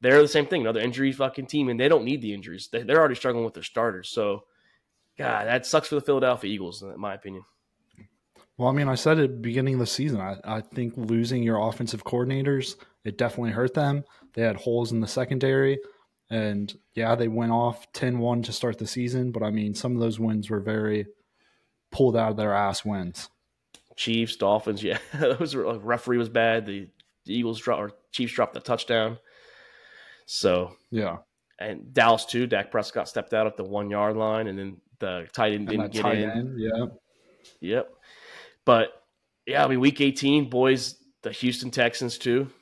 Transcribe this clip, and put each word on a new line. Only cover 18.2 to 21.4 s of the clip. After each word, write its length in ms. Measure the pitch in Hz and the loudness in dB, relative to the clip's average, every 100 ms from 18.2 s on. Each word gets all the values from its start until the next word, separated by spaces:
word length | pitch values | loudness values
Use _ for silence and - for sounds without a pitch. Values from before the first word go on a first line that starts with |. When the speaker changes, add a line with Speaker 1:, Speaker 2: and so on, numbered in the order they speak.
| 120 120 | 0 -2
Speaker 2:
to 80 | 113 | -4
start 280 | - 120 107 | -4 -4 -4
the 80 | 107 | -6
season, 440 | 123 120 127 127 | -6 -4 -2 -4
but, 120 | 117 | -4
I 80 | 107 | -2
mean, 240 | 107 104 101 | -2 -2 -4
some 180 | 123 | -4
of 60 | 120 | 0
those 180 | 113 107 | -2 0
wins 300 | 113 107 101 | -2 -2 -2
were 100 | 107 | -4
very 460 | 101 110 107 107 98 - _ _ | -2 -2 0 -2 -4 -14 _ _